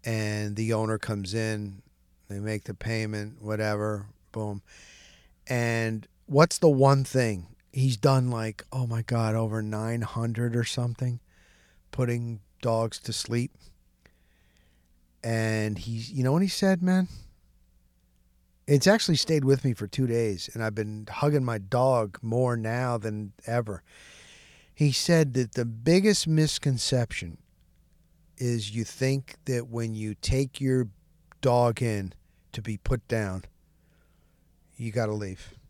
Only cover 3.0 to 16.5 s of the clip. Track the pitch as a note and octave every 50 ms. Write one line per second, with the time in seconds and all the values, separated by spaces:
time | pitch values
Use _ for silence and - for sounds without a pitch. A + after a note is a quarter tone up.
3 | A2 G#2+ G#2+ G#2 G#2 G#2+ - - G#2+ G#2+ G#2+ G#2+ A2 G#2+ G#2 G#2 G#2 G#2+ G#2+ G2+
4 | G2+ G#2 - _ _ _ - A2+ G#2+ G#2 G#2 G2 _ _ - - - - - -
5 | - - - _ _ _ _ _ _ - B2+ A#2+ A#2+ A#2 A#2 A2+ A2+ A2+ A2 A2
6 | - _ _ _ _ - C3+ C#3+ E3 E3+ - - - D#3+ C#3+ C3 C3+ C3+ C#3 C#3
7 | C3+ - - C3 B2 A2+ G#2 F2+ E2+ - - _ _ _ - C3+ C3 C3+ B2 G#2
8 | - C#3+ C3+ C3 B2+ B2 A#2+ A2+ A2 A2 G#2 - - - - C3 B2+ A#2 A#2 A2+
9 | A2+ - A#2+ A#2 A2+ A2 A2 A2+ A2+ A2 G#2+ A2 G#2+ G#2+ G#2+ G#2+ A2 A2+ A#2 A#2+
10 | A#2 - - A#2 A#2 A#2 A2+ A2 A#2+ A#2+ A2+ A#2+ A#2 - - - A#2+ A#2+ A#2 -
11 | C3 B2 A#2+ A#2+ _ _ _ _ _ _ _ _ _ _ _ _ _ _ - -
12 | B2+ A#2+ A#2+ A#2+ A#2+ A#2 A#2 G#2 - _ _ _ - A#2+ A2+ A2+ A2+ A2+ - -
13 | - - A2 - - - A#2 A#2 A#2+ - _ - - - - _ _ _ _ _
14 | _ - _ _ _ _ _ _ _ _ _ _ _ _ _ _ _ _ _ _
15 | _ _ _ _ - A#2 A2+ A2+ A2 A2 A2 A2 G#2+ G#2+ G#2+ F#2 - A2+ A#2 A2+
16 | A2+ A#2+ - C3+ B2+ B2+ C#3+ E3+ G3 F#3+